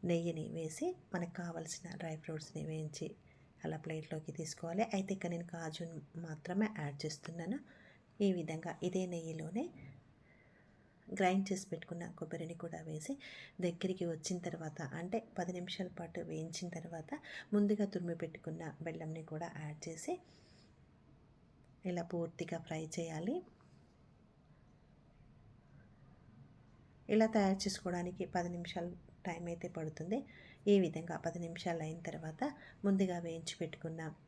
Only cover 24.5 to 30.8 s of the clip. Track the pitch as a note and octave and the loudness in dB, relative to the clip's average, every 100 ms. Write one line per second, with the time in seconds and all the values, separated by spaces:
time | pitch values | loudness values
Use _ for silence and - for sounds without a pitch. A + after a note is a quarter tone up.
24.5 | - - - - - - - - - - | -20 -20 -20 -20 -20 -20 -20 -20 -20 -20
25.5 | - - - - - - - - - - | -20 -20 -20 -20 -20 -20 -20 -20 -20 -20
26.5 | - - - - - - G#3+ A3 A3 G3 | -20 -20 -20 -20 -16 4 8 10 10 8
27.5 | F#3+ G3 F#3+ F3+ F3 F3+ F3+ F3+ F3+ F3 | 6 4 0 0 0 0 -2 0 2 0
28.5 | F3 E3+ F3+ F3 F3 - - - E3 E3+ | 0 -2 -2 -2 -4 -14 -8 -4 -4 -2
29.5 | E3+ F3 E3+ D#3 D#3 E3 A3+ C#4 - - | -4 -4 -2 -4 -4 0 0 -2 -14 -20
30.5 | - - G3+ | -2 8 10